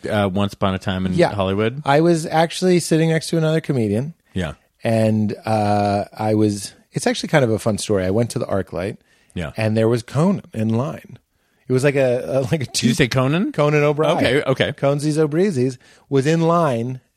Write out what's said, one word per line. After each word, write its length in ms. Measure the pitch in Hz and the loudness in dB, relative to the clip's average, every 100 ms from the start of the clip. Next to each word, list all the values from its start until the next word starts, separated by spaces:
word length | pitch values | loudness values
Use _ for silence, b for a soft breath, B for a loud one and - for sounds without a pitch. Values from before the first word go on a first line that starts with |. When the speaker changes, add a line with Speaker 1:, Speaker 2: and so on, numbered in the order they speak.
| - | -2
Speaker 1:
uh, 200 | 104 101 | 0 0
Once 240 | 95 98 | 0 -2
Upon 220 | - 98 | 0 -2
a 40 | 95 | -2
Time 280 | - 92 92 | -4 -4 -2
in 80 | |
Speaker 2:
Yeah. 180 | 107 165 | 0 0
Speaker 1:
Hollywood? 480 | 104 95 98 110 135 | 0 -2 0 -2 -2
Speaker 2:
I 160 | 143 143 | 0 2
was 260 | 170 165 160 | 4 0 0
actually 540 | 160 165 - 185 180 | 0 -2 0 0 2
sitting 300 | - 160 165 | 2 0 2
next 180 | 160 - | 0 -2
to 100 | 165 | -2
another 220 | 156 160 | 0 0
comedian. 540 | - 139 110 104 147 - _ | -2 0 0 0 -4 -10 _
Speaker 1:
Yeah. 200 | 95 82 71 _ _ | -6 -6 -8 _ _
Speaker 2:
And, 520 | 120 113 110 110 107 - | 0 2 2 2 0 -4
uh, 600 | - 110 104 104 101 101 - - | -2 0 2 2 2 -2 -4 -4
I 180 | 110 | 0
was, 400 | 107 107 104 - - _ | 2 2 0 -8 -16 _
it's 140 | - 240 | -4 -2
actually 220 | 254 208 | -2 0
kind 140 | 156 | 2
of 60 | 120 | 2
a 80 | 107 | 0
fun 200 | 120 98 | -2 -2
story. 260 | - 101 | 0 0
I 60 | 92 | 2
went 200 | 104 117 | 0 0
to 80 | 123 | -4
the 80 | - | -4
ArcLight. 520 | 98 90 85 98 - b b b | -4 -4 -6 -6 -8 b b b
Speaker 1:
Yeah. 180 | 90 78 - | -8 -8 -4
Speaker 2:
And 200 | 110 110 | -2 2
there 120 | 110 | 2
was 140 | 120 | 0
Conan 400 | - 135 180 185 - | -2 0 0 0 -6
in 180 | 110 110 | -4 -2
line. 480 | 113 151 - - - _ _ _ _ - | -2 -4 -8 -16 -20 _ _ _ _ -2
It 40 | |
was 120 | 127 | 0
like 120 | 143 139 | 2 2
a, 280 | 131 123 - | 2 0 -2
a, 140 | 127 | -2
like 120 | 120 | 0
a 40 | 160 | -2
Speaker 1:
Did 180 | 123 - | -2 -2
you 60 | - | 0
Speaker 2:
two 40 | |
Speaker 1:
say 140 | 190 127 | 2 0
Conan? 440 | 131 131 165 269 | 2 2 0 -2
Speaker 2:
Conan 300 | - 147 151 | 0 2 2
O'Brien. 340 | 147 147 156 165 | 2 2 0 2
Speaker 1:
Okay, 260 | 127 139 | 2 2
okay. 300 | 135 131 95 | 0 0 -2
Speaker 2:
Conesies 460 | - 139 147 151 151 | 0 -2 0 0 0
O'Breezes 600 | 156 156 208 139 127 131 b b _ | 0 2 0 0 -2 -4 b b _
was 180 | 139 135 | 0 2
in 140 | 165 | 2
line, 600 | 165 170 160 117 120 131 - | 2 2 2 0 -4 -8 -16